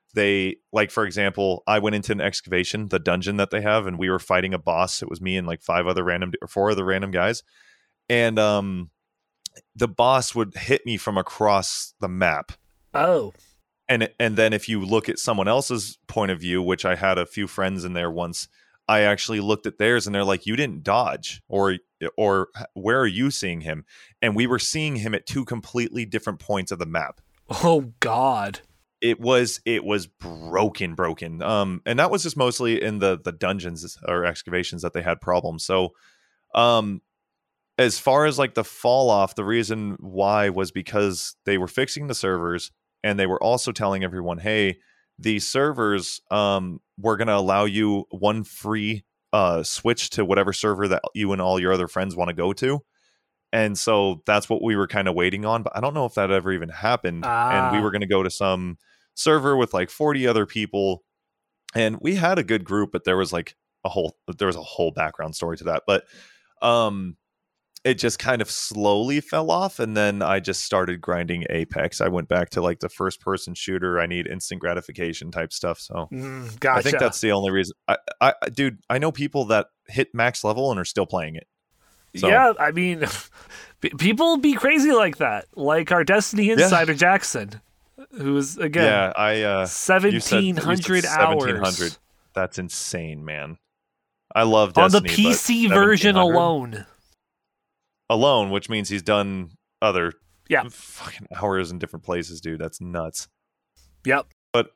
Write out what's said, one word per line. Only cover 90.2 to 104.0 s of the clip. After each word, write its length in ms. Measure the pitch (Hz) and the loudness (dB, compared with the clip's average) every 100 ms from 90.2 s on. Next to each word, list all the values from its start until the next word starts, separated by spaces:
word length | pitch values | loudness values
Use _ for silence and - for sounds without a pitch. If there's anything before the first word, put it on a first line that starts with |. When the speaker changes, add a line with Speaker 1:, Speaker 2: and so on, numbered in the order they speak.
Speaker 1:
said 80 | - | 0
Speaker 2:
seventeen 260 | 196 190 170 | 2 2 0
hundred 480 | 156 185 175 185 | -2 -2 2 0
Speaker 1:
seventeen 520 | 175 156 160 156 127 113 | 2 2 4 4 0 0
hundred. 20 | 95 90 | -2 -2
Speaker 2:
hours. 140 | 87 - _ _ _ | -4 -6 _ _ _
Speaker 1:
That's 240 | - 92 - | -4 -4 -4
insane, 640 | 90 - - 90 80 76 | -10 -8 -8 -8 -8 -12
man. 320 | 76 76 71 82 _ _ _ _ _ _ _ | -12 -10 -10 -14 _ _ _ _ _ _ _
I 80 | - | 2
love 340 | 113 110 104 90 | 4 6 6 6
Speaker 2:
On 140 | 185 | 6
the 100 | 202 | 6
Speaker 1:
Destiny, 80 | 180 | 2
but 60 | - | 2
Speaker 2:
P 160 | 220 | 2
C 340 | 240 - 233 226 | 2 0 2 4
version 460 | 196 202 208 208 | 6 6 6 4
Speaker 1:
seventeen 200 | 190 180 | 4 6
hundred? 0 | 170 | 6
Speaker 2:
alone. 500 | 170 156 123 110 98 _ _ _ _ _ _ _ _ _ _ _ - | 4 2 -4 -10 -14 _ _ _ _ _ _ _ _ _ _ _ -2
Speaker 1:
Alone, 420 | 113 139 127 101 | 2 4 4 2
which 180 | 98 - | -2 -4
means 200 | 110 95 | -6 -4
he's 140 | 101 | -4
done 480 | 85 104 98 95 87 - _ - | 0 0 0 -4 -10 -16 _ -2
other 320 | 110 92 85 - _ _ - | 0 2 0 -4 _ _ -2
Speaker 2:
Yeah. 160 | 147 120 | 0 0
Speaker 1:
fucking 600 | - - - - - - - | -8 -20 -16 -16 -16 -16 -6
hours 300 | 101 95 85 | -2 -2 -2
in 80 | 87 | -6
different 260 | 82 82 | -10 -12
places, 360 | 85 87 85 82 | -6 -6 -6 -10
dude. 200 | 82 80 | -10 -8
That's 200 | 82 - | -8 -10
nuts. 480 | 90 87 80 - - _ _ _ _ _ _ _ | -10 -8 -8 -10 -14 _ _ _ _ _ _ _